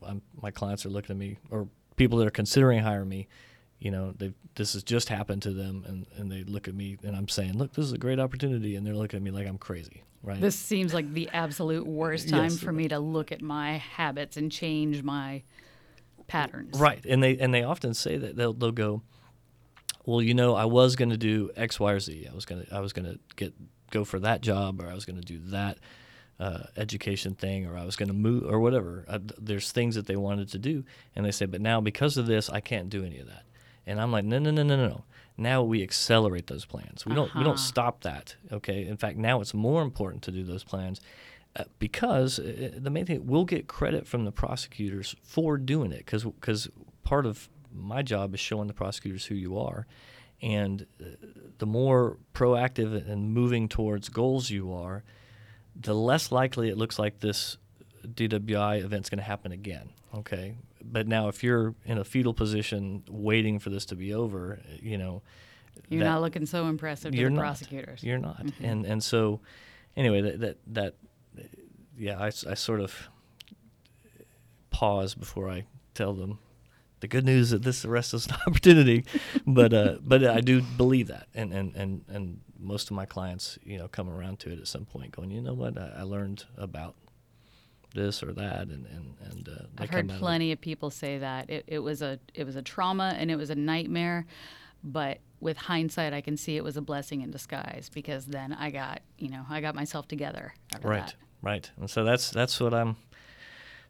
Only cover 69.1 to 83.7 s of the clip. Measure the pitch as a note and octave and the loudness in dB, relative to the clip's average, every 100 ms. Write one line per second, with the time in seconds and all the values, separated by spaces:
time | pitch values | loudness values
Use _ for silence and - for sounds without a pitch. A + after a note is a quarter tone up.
69.1 | A#2 A2 G#2+ - - - - - - B2+ | 4 4 2 -6 -20 -20 -20 -12 0 4
70.1 | G2+ G2+ F2+ A2+ - - A2 G2 - - | 4 4 0 -4 -6 -8 -4 -4 -4 -18
71.1 | _ _ - - - - - - C3 G2+ | _ _ -20 -20 -20 -20 -20 -20 -8 -6
72.1 | F#2+ G#2 - - - - A2 G2 - - | -2 -4 -4 -6 -4 -2 -2 -2 -6 -16
73.1 | - _ _ - - - _ _ _ _ | -20 _ _ -20 -20 -20 _ _ _ _
74.1 | - - _ _ _ _ - A2 G2+ G2 | -20 -20 _ _ _ _ 0 4 4 0
75.1 | - - - F#2+ F#2 G2 - - - G2+ | -4 -8 -6 -4 -6 -8 -16 -18 -4 -2
76.1 | G2 F#2+ G#2+ - - - _ _ _ G#2+ | -2 -6 -8 -14 -20 -20 _ _ _ -2
77.1 | B2 C3 C3 A#2+ A2+ B2 B2 A2 A#2+ A#2+ | 2 6 8 8 6 2 0 0 0 0
78.1 | A#2 - - - E3+ F#3 E3 C3+ A#2 - | -2 -2 0 2 8 12 12 12 8 4
79.1 | C#4+ - C4+ - B2+ A#2 A2+ G#2 - - | -2 -2 -2 4 8 10 10 6 2 2
80.1 | C3 C3 A#2 B2 B2+ B2 B2 B2+ C3 G2+ | 4 6 4 6 4 4 2 4 4 2
81.1 | - - - G#2+ F#2+ F#2+ G2 G2 F#2+ - | -6 -12 -6 -4 -4 -4 -4 -6 -6 -8
82.1 | G2+ F#2 - - - F#2+ G2+ - G2+ F#2+ | -8 -8 -10 -16 -14 -8 -6 -4 -6 -6
83.1 | - F#2 F2+ - - - | -6 -6 -6 -10 -12 -12